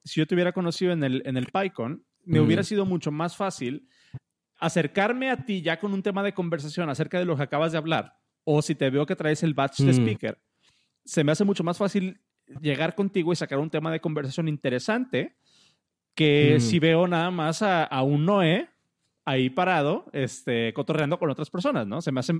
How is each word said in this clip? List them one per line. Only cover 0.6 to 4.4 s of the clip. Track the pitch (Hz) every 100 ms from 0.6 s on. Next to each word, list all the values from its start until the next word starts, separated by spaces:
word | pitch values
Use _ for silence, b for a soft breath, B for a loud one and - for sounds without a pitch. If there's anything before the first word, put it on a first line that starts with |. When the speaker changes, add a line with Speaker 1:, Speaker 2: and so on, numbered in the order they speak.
| 170 165 180
Speaker 1:
en | 170
el, | 139 131 135
en | 131
el | 123
PyCon, | 190 196 - 117 160 - _
me | 180 160
Speaker 2:
Ujú. | 151
Speaker 1:
hubiera | 165
sido | 196 208 190
mucho | 175 156
más | 147 170 -
fácil | 196 - 123 143 B B B B - _